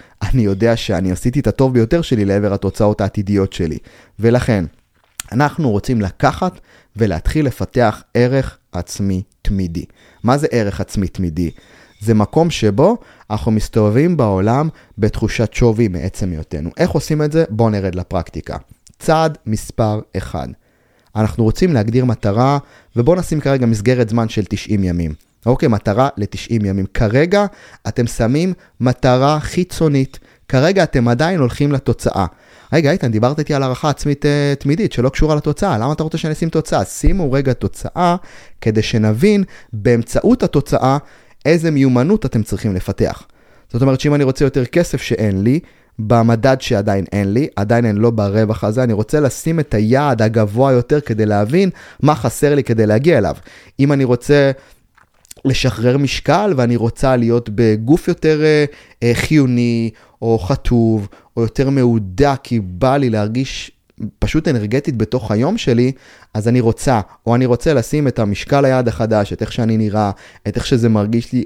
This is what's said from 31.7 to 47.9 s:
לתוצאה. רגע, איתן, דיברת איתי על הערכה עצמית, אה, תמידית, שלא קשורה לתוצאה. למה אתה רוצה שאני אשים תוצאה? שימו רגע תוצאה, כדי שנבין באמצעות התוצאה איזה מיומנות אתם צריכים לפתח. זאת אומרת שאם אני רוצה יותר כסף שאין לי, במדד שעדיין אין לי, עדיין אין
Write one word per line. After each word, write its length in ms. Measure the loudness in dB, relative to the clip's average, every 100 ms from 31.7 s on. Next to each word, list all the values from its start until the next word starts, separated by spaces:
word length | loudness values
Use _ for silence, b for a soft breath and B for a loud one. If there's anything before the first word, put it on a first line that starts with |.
לתוצאה. 540 | -2 -2 -2 -2 -2 -4 b b b b
רגע, 180 | 0 2
איתן, 200 | 0 0
דיברת 280 | 0 0 0
איתי 160 | -2
על 80 | -2
הערכה 280 | -2 -2 -2
עצמית, 360 | -2 -2 -2 0
אה, 280 | 0 0 -2
תמידית, 340 | -2 0 -2
שלא 160 | 0 -2
קשורה 260 | 2 2
לתוצאה. 440 | 2 -2 -2 -2 0
למה 140 | -2
אתה 100 | -2
רוצה 160 | -4 -4
שאני 140 | -6
אשים 160 | -4 -2
תוצאה? 360 | -2 -2 -2
שימו 480 | -2 0 2 2 0
רגע 200 | 0 0
תוצאה, 640 | -2 -4 -6 -10 -2 0 0 B B B B
כדי 220 | -2 0
שנבין 640 | 0 0 0 2 2 2 0 B B
באמצעות 680 | -4 2 2 0 0 2 2
התוצאה 560 | 2 0 0 0 2 0 -4 b b b 0
איזה 240 | 2 2
מיומנות 560 | 2 4 4 2 0 0
אתם 160 | -2
צריכים 320 | -2 -4 -2
לפתח. 480 | -4 -4 -2 -2 -4 -16 b b b b
זאת 100 | 0
אומרת 180 | 2 2
שאם 140 | 2
אני 100 | 2
רוצה 200 | 0 0
יותר 200 | 0 0
כסף 380 | 0 0 0 -4
שאין 400 | -4 -2 0 0
לי, 180 | 2 0 -4 b b b
במדד 580 | 0 2 4 2 2 0
שעדיין 440 | 0 -2 0 -2 -2
אין 200 | -2 0
לי, 160 | 0 -2 -2
עדיין 300 | 0 2
אין 100 | 2